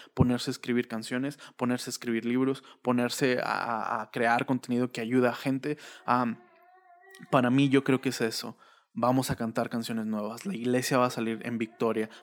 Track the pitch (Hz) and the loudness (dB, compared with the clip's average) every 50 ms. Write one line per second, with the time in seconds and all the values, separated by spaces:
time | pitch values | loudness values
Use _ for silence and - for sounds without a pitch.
0 | - - - - 123 123 123 120 - - 127 - - - 120 120 123 - 113 113 | -16 -6 2 2 2 4 2 0 -2 -6 -6 -6 -2 0 0 0 0 -2 -6 -10
1 | 110 - 127 123 135 143 143 - - - - - 127 120 123 123 - - 120 - | -8 -6 -6 -4 -4 -6 -8 -10 -18 -16 -8 -4 -2 0 0 -2 -4 -8 -10 -8
2 | - 120 113 113 107 117 120 127 131 131 135 135 - - - _ - 123 123 123 | -4 -2 -2 -2 0 0 0 2 2 0 0 -4 -8 -20 -16 _ 0 2 2 2
3 | 120 120 - - 147 131 127 123 - - 107 101 92 117 117 107 - - 117 117 | 2 0 0 0 2 2 2 2 0 -2 -2 -2 -2 -2 -4 -4 -4 -4 -4 -4
4 | - - - 123 117 117 117 123 131 - 131 123 - - 123 120 127 123 - - | -6 -6 -4 0 2 2 2 2 2 0 0 -2 0 -2 0 0 0 -2 -4 -6
5 | 113 113 123 127 123 120 117 - - 139 135 135 139 151 151 151 - - - - | -4 0 2 4 4 4 2 0 -2 -2 -2 -2 -2 -4 -6 -6 -10 -20 -18 -8
6 | - - 120 123 123 117 107 - - _ _ _ _ _ - - _ - - - | 0 2 2 2 2 0 -4 -6 -12 _ _ _ _ _ -20 -20 _ -20 -20 -20
7 | - - - - - - - 135 123 123 127 139 143 139 131 139 135 - 135 127 | -20 -20 -20 -18 -6 2 4 4 4 6 6 6 6 6 6 4 4 4 2 2
8 | - 135 120 - 120 113 113 - - 113 - _ - - - _ _ _ - 117 | 2 -2 -2 0 -2 -2 -2 -4 -8 -10 -12 _ -20 -20 -20 _ _ _ -4 0
9 | 117 120 127 135 127 - 135 - 120 113 - 127 117 117 123 117 113 - 117 113 | 2 2 2 2 2 0 -2 -2 -4 -4 -2 -2 -4 -2 -2 -4 -4 -4 -4 -4
10 | 110 110 107 107 107 104 113 120 - 202 190 113 117 123 123 127 123 - 147 127 | -4 -4 -4 -4 -4 -6 -8 -8 -8 -8 -6 -4 -2 0 0 0 0 2 2 2
11 | 123 123 123 123 113 113 113 110 - 120 120 110 113 110 - - 123 113 110 110 | 2 2 0 -2 -4 -4 -4 -4 -6 -6 -4 -4 -4 -4 -4 -2 0 0 0 0
12 | 110 110 - - | -2 -4 -6 -14